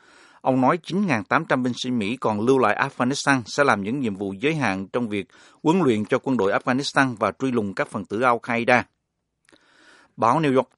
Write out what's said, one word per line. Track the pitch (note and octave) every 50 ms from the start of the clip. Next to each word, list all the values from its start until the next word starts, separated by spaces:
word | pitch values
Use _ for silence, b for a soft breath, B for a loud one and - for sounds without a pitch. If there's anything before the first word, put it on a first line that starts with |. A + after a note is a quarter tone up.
| b b b b b b b b
Ông | b C3+ C3 C3
nói | C3 C3+ E3+ E3
chín | - - D#3 G3+ G#3+
ngàn | F3 C3 G#2+ F#2
tám | - A#2+ B2+ -
trăm | - D3+ B2+
binh | B2 B2+ A#2 - -
sĩ | B2+
Mỹ | B2 A#2 G2 G2+ B2+
còn | - - A2+ G#2+ G#2
lưu | A2 B2+ C3+ C3
lại | A#2 G#2 G2+ - C3 C#3
Afghanistan | - - B2 B2+ C#3 - - C#3 C#3 C3 G#2+
sẽ | - - C#3+ C#3+
làm | C3+ A2+ G2+
những | F#2+ G#2 C3 D3
nhiệm | B2+ G#2+ G2
vụ | F#2+ G2+ G2 G2 F#2+
giới | A#2+ D3 D#3+
hạn | D3+ C3 G#2 F#2+ F#2+ G2 F#2+
trong | - B2 A#2+ G#2
việc | G#2 G2+ F2+ b b b b b b b
huấn | b D3 E3+ G3
luyện | E3 C3 A2 G#2+ G#2
cho | - C3+ A#2+
quân | - C#3 C3
đội | A2+ F#2+ G2
Afghanistan | G#2 C3+ - C#3 B2 C3+ C#3+ - - D3 C3+ C3 A#2 G2+
và | A2+ G2 - -
truy | B2+ C3+
lùng | A#2+ A#2+ G#2 G2 F#2
các | - D3 -
phần | - A2+ F2
tử | - G2+ A2
Al-Qaeda. | B2+ B2 A#2+ A2+ - B2+ A#2 A#2 A#2 B2+ B2 A#2 - _ _ _ _ _ _ _ _ _ _ _ _ b b b b b b b b b b b b b b
Báo | - A2 A#2 C3 D#3+
New | D#3+ C#3+ B2+
York | C3 B2 _ -